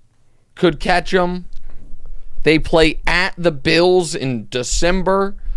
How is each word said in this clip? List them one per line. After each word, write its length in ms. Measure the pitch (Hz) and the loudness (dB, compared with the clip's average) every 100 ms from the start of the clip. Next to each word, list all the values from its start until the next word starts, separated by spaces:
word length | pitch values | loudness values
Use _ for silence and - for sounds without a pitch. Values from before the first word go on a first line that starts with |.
| _ _ _ _ _ | _ _ _ _ _
could 240 | - 175 151 | -2 0 0
catch 320 | 220 180 - | 0 0 2
'em. 340 | 190 180 180 175 - - - - - - - - - | 0 0 -4 -4 -4 -4 -6 -6 -6 -4 -6 -2 2
They 140 | 147 151 | 4 2
play 400 | - 165 160 - - | 4 4 4 2 0
at 280 | 170 185 - | 0 -2 -2
the 140 | 170 | -2
Bills 640 | 143 160 160 180 185 165 | 0 0 2 4 2 0
in 320 | 165 135 120 101 | -4 -4 -6 -6
December. 840 | 123 123 - 170 185 180 196 196 - - | -6 -2 0 2 2 0 0 -2 -4 -4